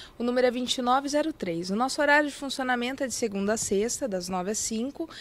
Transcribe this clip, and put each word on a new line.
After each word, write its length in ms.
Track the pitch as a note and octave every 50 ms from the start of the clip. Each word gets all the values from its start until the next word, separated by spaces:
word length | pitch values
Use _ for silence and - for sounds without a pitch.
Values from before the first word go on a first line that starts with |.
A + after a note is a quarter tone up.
| - - -
o 60 | - A#3
número 240 | A#3+ B3 B3+ B3+
é 40 | B3+
vinte 260 | A#3 B3+ B3 A#3 -
e 40 | C4
nove 280 | B3 A#3+ B3+ C#4 C#4 C#4
zero 240 | C#4+ D4 D4+ D#4+ D4+
três. 360 | - - F3 E3 E3 F3+ F#3
O 60 | G3
nosso 260 | A3 B3+ C4+ - -
horário 280 | D4 D4 C#4+ D4+ D4+ C#4+
de 60 | C4
funcionamento 680 | - C#4 C4+ - - C4 B3+ B3 A#3+ A#3+ B3 C4+ - C#4+
é 40 |
de 60 | A#3+ -
segunda 400 | - A#3+ G#3+ G3+ G3 G3 G3+ A3
a 40 |
sexta, 500 | A3 - - G#3 G3 G#3+ B3 - - C#4+
das 220 | A3+ F#3+ F#3 F3 F#3
nove 220 | F#3+ F3+ F3+ G3
às 60 | A3 -
cinco, 500 | - - A3+ A3 A#3+ C#4 - - - - - -